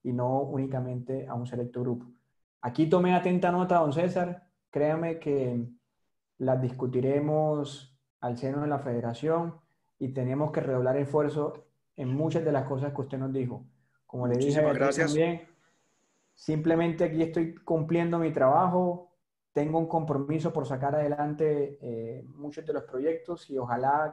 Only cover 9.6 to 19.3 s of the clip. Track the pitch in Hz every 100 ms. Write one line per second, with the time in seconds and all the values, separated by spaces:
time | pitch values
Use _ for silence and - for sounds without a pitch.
9.6 | _ _ _ - 131 131 127 135 147 165
10.6 | 143 127 127 139 139 151 147 151 147 -
11.6 | - _ _ - 131 135 160 170 156 143
12.6 | 131 135 143 139 127 131 135 131 123 107
13.6 | - _ _ _ _ 127 123 120 139 147
14.6 | 151 131 139 135 156 151 165 170 - _
15.6 | _ _ _ _ _ _ _ _ - 156
16.6 | 160 165 170 160 175 156 160 165 165 -
17.6 | - 160 156 170 170 170 165 151 131 151
18.6 | 185 180 180 175 - _ _